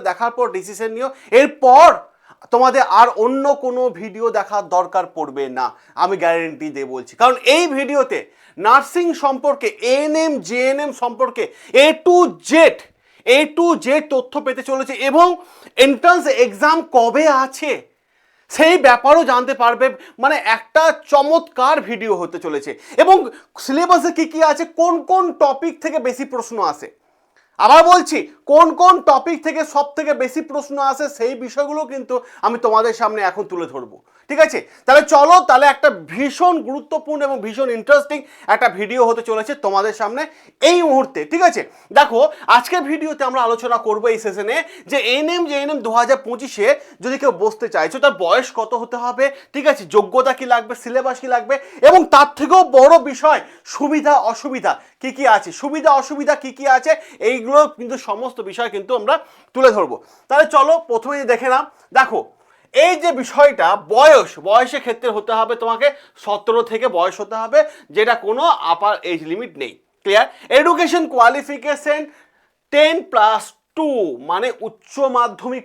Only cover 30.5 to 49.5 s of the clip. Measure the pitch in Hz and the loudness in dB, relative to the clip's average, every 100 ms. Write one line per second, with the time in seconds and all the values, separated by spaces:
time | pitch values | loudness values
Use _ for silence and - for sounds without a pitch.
30.5 | 285 285 277 269 269 294 - 233 247 247 | -10 -8 -4 -4 -4 -6 -6 -6 -6 -10
31.5 | 277 285 302 262 269 240 247 - - 214 | -6 -6 -6 -8 -10 -8 -8 -10 -6 -4
32.5 | 233 233 220 226 226 220 214 190 185 180 | -2 0 2 0 -2 -4 -4 -6 -6 -10
33.5 | 180 160 131 113 - _ _ - 294 311 | -10 -10 -12 -16 -20 _ _ -6 0 0
34.5 | 185 - _ - 294 294 285 302 359 359 | 0 -12 _ 2 4 4 4 6 6 6
35.5 | 254 285 269 294 190 151 190 277 - 359 | 4 4 2 0 -2 -12 -6 -6 0 0
36.5 | 330 220 285 - 311 302 294 277 254 214 | 0 -4 -10 -8 -8 -6 -6 -4 -6 -8
37.5 | 226 262 226 254 285 285 294 - _ - | -6 -6 -4 2 2 2 -10 -12 _ -4
38.5 | 220 240 180 208 254 233 226 233 220 214 | 0 0 -2 -6 0 0 0 -4 -6 -6
39.5 | 190 202 196 214 208 214 254 311 _ _ | -6 -2 -2 -2 -4 -8 -6 -10 _ _
40.5 | - 302 349 320 262 262 160 156 339 349 | 0 2 2 2 0 -2 -6 -6 0 0
41.5 | 214 - _ - 277 294 226 302 - - | 0 -10 _ -2 2 2 2 0 -2 0
42.5 | 247 - 359 277 311 311 294 254 262 233 | 0 2 -4 -4 -6 -8 -6 -6 -2 -2
43.5 | 233 240 233 220 214 226 220 214 190 202 | -4 -4 -4 -4 -2 -2 -2 -4 -8 -6
44.5 | 302 330 311 - 277 220 269 311 349 311 | -6 -6 -14 -6 -4 -2 -2 -2 -4 -4
45.5 | 277 285 294 220 233 240 269 220 240 269 | -6 -6 -6 -4 -2 0 -2 -4 -12 -12
46.5 | 208 220 294 - - 240 269 269 175 214 | -4 -2 -2 -4 -12 -8 -4 -4 -2 -4
47.5 | 214 226 180 160 165 277 - 175 226 254 | -4 -6 -4 -4 0 -2 0 0 0 -2
48.5 | 233 220 240 233 240 240 247 269 277 _ | -8 -6 -6 -8 -8 -8 -2 -4 -4 _